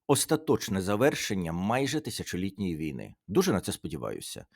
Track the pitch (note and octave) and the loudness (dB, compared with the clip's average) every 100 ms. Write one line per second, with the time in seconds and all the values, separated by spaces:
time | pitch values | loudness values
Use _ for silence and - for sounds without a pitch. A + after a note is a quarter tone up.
0 | - C#3 - D#3 - A#2 - F#2+ F#2 G#2 | 2 2 4 2 4 2 2 0 2 4
1 | C3+ D3+ - G2+ E2+ E2+ G2 B2 C#3 D3 | 4 2 -2 -2 -2 -2 0 2 0 -2
2 | - - - F2+ F#2+ F#2+ F#2+ D#2 D#2 B1+ | -4 -6 -6 -4 -4 -2 -4 -2 -4 -6
3 | G#1 - - G2+ - G2+ F#2 - - D2+ | -10 -14 -2 2 4 2 0 -6 -6 -6
4 | A1 G1+ - - - | -6 -8 -10 -14 -16